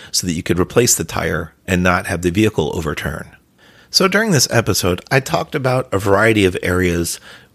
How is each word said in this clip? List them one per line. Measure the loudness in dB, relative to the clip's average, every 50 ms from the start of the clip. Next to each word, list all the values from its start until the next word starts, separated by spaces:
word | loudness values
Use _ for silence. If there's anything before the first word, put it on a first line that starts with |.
| -14 -6
so | -6 -4 -2
that | -2 -4
you | -4 -2
could | -2 0 0
replace | 0 2 2 2 2 2 2
the | 0 -2
tire | -4 -4 -4 -4 -2 -4 -4 -6 -8 -14 _ _ -2
and | 0 2 2
not | 2 2 0 0 -4
have | -6 -2
the | -2 0
vehicle | 2 2 2 2 2 0 -2 -2 -2
overturn. | -4 -4 -4 -6 -4 -6 -6 -6 -8 -12 -14 -18 _ _ _ _ _ _ -20 -20 -20 _ _
So | 0 0 2 2
during | 2 0 2 2
this | 2 2 2 2
episode, | 0 0 0 0 -2 0 0 0 -2 -2 -4 -2
I | -2 -2
talked | 0 0 -2 -4 -4 -4 -6
about | -4 -2 0 -2 -2 -2 -2 -4
a | -2
variety | 0 2 2 4 4 4 6 6 4
of | 4 2 0 -2
areas | -2 0 0 0 0 0 0 -2 -4 -6 -10 -14 -20 -20 -20 -20 _ _